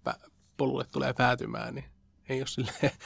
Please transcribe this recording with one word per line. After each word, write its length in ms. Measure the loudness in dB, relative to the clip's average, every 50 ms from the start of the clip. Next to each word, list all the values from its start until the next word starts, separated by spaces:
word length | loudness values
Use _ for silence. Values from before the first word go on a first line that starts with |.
| -4
pä-, 260 | -4 -4 -4 -8 -20 _ _ _ _ _
polulle 280 | 0 0 0 0 0 -4 -4
tulee 200 | -2 -2 0 0
päätymään, 640 | 2 4 4 4 4 2 -2 -6 -6 -6 -6 -6 -8
niin 100 | -8 -10 -12 -18 _ _ _ _ _ _ -4
ei 120 | -2 -2
oo 60 | -2
silleen 440 | -2 -2 -2 -2 -2 0 2 2 2 2 0 -12